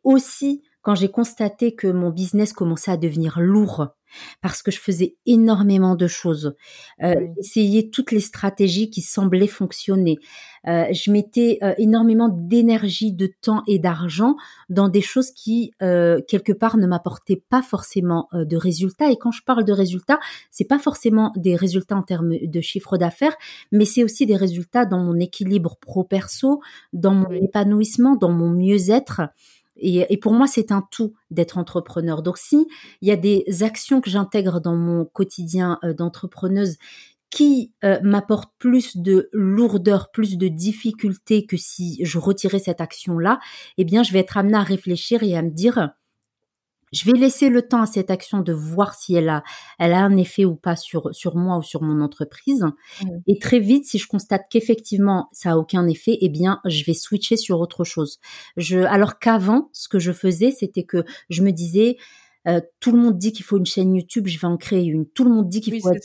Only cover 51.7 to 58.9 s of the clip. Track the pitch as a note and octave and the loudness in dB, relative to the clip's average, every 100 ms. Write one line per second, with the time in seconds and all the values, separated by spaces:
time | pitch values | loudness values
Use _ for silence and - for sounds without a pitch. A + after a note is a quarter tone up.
51.7 | D#3 D#3 D3+ D3 C#3+ D3 - - C#4 E3 | -6 -2 -2 -2 -4 -10 -8 -2 0 0
52.7 | C#3+ _ - F#3+ E3+ F3 G3+ - B3 G3+ | -4 _ -12 -10 -4 0 0 2 2 4
53.7 | C#4 C#4+ G#3 - G3+ - G3 - A#3 A3+ | 2 2 -6 -4 -6 -2 -4 0 0 0
54.7 | A3 - G3+ G3+ F#3+ - - F3+ E3 D#3+ | -2 -2 0 2 0 -4 -6 0 0 0
55.7 | F#3+ F3 D#3+ - A#3 F#3 D3+ F#3 G3 F#3+ | 0 0 0 -2 0 0 0 0 0 -2
56.7 | D#3 D3+ E3 - G#3 - A3+ - F3 F3 | -4 -2 -4 -2 -4 -2 -2 0 -2 -2
57.7 | - E3+ - D3 - - - - - E3 | -4 -6 -4 -6 -8 -20 -20 -14 -8 -2
58.7 | F#3 F#3 | 0 2